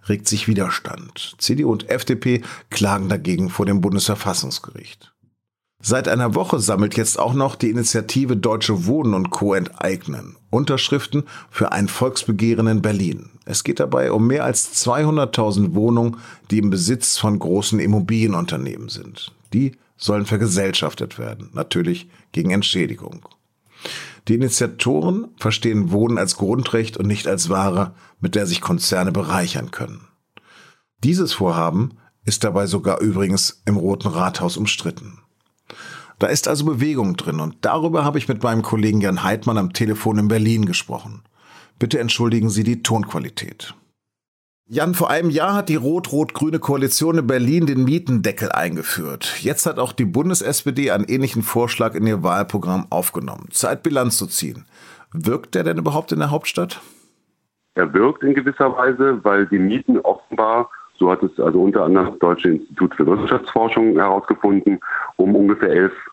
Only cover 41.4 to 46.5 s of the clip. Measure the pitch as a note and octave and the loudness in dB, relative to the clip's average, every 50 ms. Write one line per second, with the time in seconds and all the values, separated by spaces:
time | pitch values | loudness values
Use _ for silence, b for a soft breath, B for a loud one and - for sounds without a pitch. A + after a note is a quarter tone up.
41.4 | b b b b b b b b B2 A#2 - C#3+ A#2 A#2 - - A#2 A#2 A2+ A#2 | b b b b b b b b 0 0 0 0 0 0 0 2 2 2 4 2
42.4 | G#2+ A2+ G2 G#2+ A2 A2 A#2+ A#2 - - A#2 A2+ G2 - - D#2+ C2 B1+ - - | 2 2 2 2 2 2 0 0 0 0 0 0 0 -2 -4 -6 -8 -8 -10 -12
43.4 | - - - _ - - - _ _ _ _ _ _ _ _ _ _ _ _ _ | -14 -14 -16 _ -20 -20 -20 _ _ _ _ _ _ _ _ _ _ _ _ _
44.4 | _ _ _ _ _ _ A2+ C3+ D3+ E3+ F3+ F3 E3+ - - D#3 F3 E3+ C#3+ D#3 | _ _ _ _ _ _ -4 -2 0 0 0 0 0 0 0 0 2 2 2 2
45.4 | D#3 F#3+ G3+ G3+ G3 - D#3 D3+ B2 C#3 D#3+ F#3 F3+ - - C#3+ D3+ - - - | 2 2 0 0 0 0 0 0 2 0 0 0 -2 -2 0 0 0 0 0 -2
46.4 | D3 D#3 | -2 0